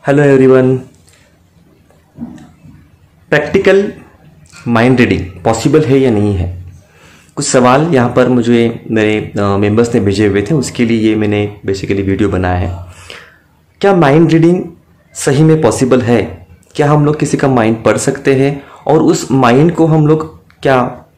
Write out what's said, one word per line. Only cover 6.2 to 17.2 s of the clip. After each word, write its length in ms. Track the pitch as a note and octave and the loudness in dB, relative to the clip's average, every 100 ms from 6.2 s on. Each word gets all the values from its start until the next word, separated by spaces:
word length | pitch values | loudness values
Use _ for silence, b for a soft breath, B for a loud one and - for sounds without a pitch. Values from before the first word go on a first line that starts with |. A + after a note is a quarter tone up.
| G#2 | -2
है? 300 | G2 F2 - - - b b b b b - | -2 -4 -8 -16 -20 b b b b b -10
कुछ 100 | C#3 | -2
सवाल 460 | C3+ B2 C3+ D#3+ | 0 2 2 2
यहाँ 160 | C3+ A#2 | 0 0
पर 180 | B2 B2 | 0 0
मुझे 560 | B2 A#2 A#2+ A#2 A#2 - | 0 0 0 0 -4 -6
मेरे, 400 | A2 G#2+ G#2+ G#2 - | -2 0 -2 -6 -4
अ, 180 | G2+ G2 | -2 0
members 360 | G#2 G#2+ A#2 | 0 0 0
ने 80 | A#2+ | 0
भेजे 260 | G2+ G2 G#2+ | -2 0 0
हुए 140 | F#2+ | 0
थे, 140 | G#2 D#3+ | -2 -4
उसके 300 | B2 - A#2 | -4 -4 -2
लिए 240 | A2+ A2 | 0 0
ये 60 | G#2+ | 0
मैंने 420 | G#2+ G#2 G#2 - G2+ | -2 -2 -4 -8 -8
basically 360 | F#2+ F#2+ G2 | -8 -4 -4
video 280 | F#2+ F#2+ G#2 | -2 -2 -2
बनाया 260 | F#2 F#2 F2+ | -2 -2 -4
है। 300 | F#2 F2+ F2+ B B B B B B B _ _ | -4 -8 -14 B B B B B B B _ _
क्या 140 | G4 C4+ | 0 2
mind 360 | D3 D3 E3 | 2 4 4
reading 320 | D#3+ E3 F3+ - - _ _ _ | 4 2 0 -4 -14 _ _ _
सही 300 | - - C3+ | -8 -4 2
में 180 | D#3+ D#3 | 2 4
possible 400 | A#2+ G#2+ C3 B2+ | 2 0 0 0
है? 460 | A2 A#2+ F2+ - - - _ - | 2 -2 -2 -10 -20 -20 _ -4
क्या 160 | D3 | 0
हम 140 | D3+ D3 | 2 0
लोग 140 | |
किसी 180 | D3+ | 0